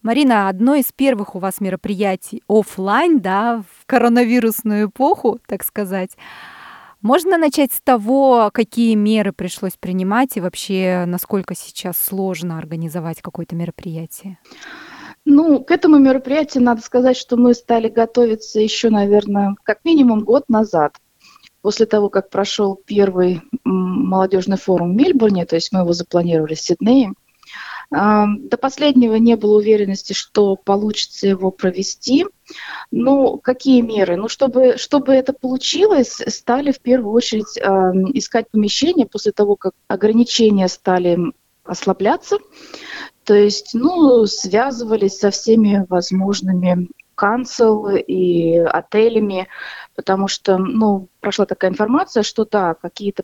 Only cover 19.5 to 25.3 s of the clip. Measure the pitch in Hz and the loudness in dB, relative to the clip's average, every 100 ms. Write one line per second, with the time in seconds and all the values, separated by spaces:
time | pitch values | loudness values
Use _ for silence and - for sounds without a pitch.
19.5 | 202 - 208 330 320 254 214 208 269 - | -2 -6 -4 2 4 4 4 2 0 2
20.5 | 220 208 170 147 _ _ _ _ _ _ | 0 0 0 -2 _ _ _ _ _ _
21.5 | _ 202 208 220 214 202 196 - 196 202 | _ -6 0 0 2 0 -2 -4 -4 -4
22.5 | - 202 190 - 208 196 180 180 175 - | -2 -2 -4 -4 0 0 2 0 -2 -8
23.5 | - - 190 185 180 185 185 190 190 185 | -6 -2 -2 -2 -2 0 0 0 0 -2
24.5 | 190 - 180 175 202 339 285 220 | -4 0 -2 0 2 2 4 2